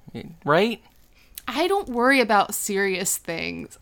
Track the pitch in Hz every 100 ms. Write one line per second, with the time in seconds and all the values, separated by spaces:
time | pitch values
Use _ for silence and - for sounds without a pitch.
0 | - 117 - - 139 156 220 226 _ _
1 | _ _ _ - - 240 349 392 381 240
2 | 247 269 226 208 - 214 - 196 196 185
3 | 190 - - 165 165 165 156 -